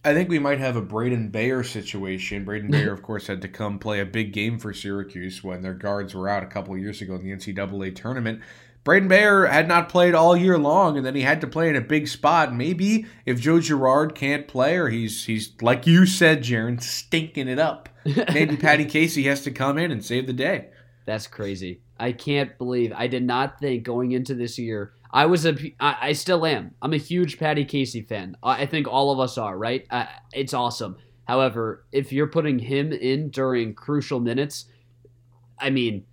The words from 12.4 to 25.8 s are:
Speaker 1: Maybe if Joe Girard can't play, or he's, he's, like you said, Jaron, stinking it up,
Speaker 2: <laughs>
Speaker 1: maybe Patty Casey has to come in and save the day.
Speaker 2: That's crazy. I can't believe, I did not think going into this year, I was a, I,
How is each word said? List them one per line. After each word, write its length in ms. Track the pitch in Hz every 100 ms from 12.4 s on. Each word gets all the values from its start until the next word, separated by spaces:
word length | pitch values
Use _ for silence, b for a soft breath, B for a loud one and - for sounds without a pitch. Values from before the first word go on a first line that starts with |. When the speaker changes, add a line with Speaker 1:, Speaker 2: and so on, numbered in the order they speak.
| 147
Speaker 1:
Maybe 520 | 120 147 175 196 220 220 B -
if 140 | 123
Joe 220 | 131 165
Girard 520 | 160 147 131 139 156
can't 320 | 151 139 147 147
play, 300 | 127 135 180
or 140 | 151
he's, 340 | 113 113 -
he's, 300 | - 110 110 -
like 260 | 117 127 170
you 180 | 165 185
said, 380 | - 165 151
Jaron, 400 | 120 117 113 120
stinking 640 | - - - 165 160 143 131
it 120 | 127
up, 280 | 160 - - _
Speaker 2:
<laughs> 360 | 151 143 -
Speaker 1:
maybe 240 | 147 156 147
Patty 260 | 156 151
Casey 400 | 143 151 165 156
has 180 | 135 139
to 80 | 139
come 260 | 120 135 143
in 120 | 170
and 140 | 117
save 240 | - 120 131
the 60 |
day. 340 | 123 143 160 - b b b -
Speaker 2:
That's 220 | 107 -
crazy. 520 | - 101 95 92 90 _ -
I 140 | 120
can't 460 | 123 147 143 139 -
believe, 340 | 127 123 113
I 140 | - 123
did 160 | 127
not 340 | 123 123 135 -
think 260 | 143 120
going 280 | 117 120 127
into 220 | 127 127
this 260 | 127 120 117
year, 320 | 117 107 101 b b 135
I 120 | 151
was 180 | 175 160
a, 100 | 143 147
I, 180 | -